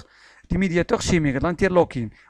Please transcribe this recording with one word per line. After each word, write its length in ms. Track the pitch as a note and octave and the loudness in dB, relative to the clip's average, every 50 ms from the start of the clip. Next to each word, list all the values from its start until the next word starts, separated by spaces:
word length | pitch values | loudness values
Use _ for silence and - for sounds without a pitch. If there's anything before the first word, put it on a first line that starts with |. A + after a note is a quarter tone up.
| - _ _ _ - - - _ _ - | 0 _ _ _ -20 -20 -20 _ _ -4
دي 80 | F3 | -2
ميدياتور 420 | F3+ G3 F3+ E3 F3 E3 - A#3+ G3+ | 0 0 0 0 0 0 0 -2 -2
شيميك، 440 | - - F3+ E3 D3+ C#3 B2 C3+ C#3+ | 0 0 0 2 2 0 -2 -2 -2
لانترلوكين. 680 | F3 E3+ - G3 F#3 F#3 F3 D#3 - - B2+ A2+ G#2 - - - | -2 -2 0 0 2 4 2 2 2 -2 -8 -8 -8 -10 -16 -18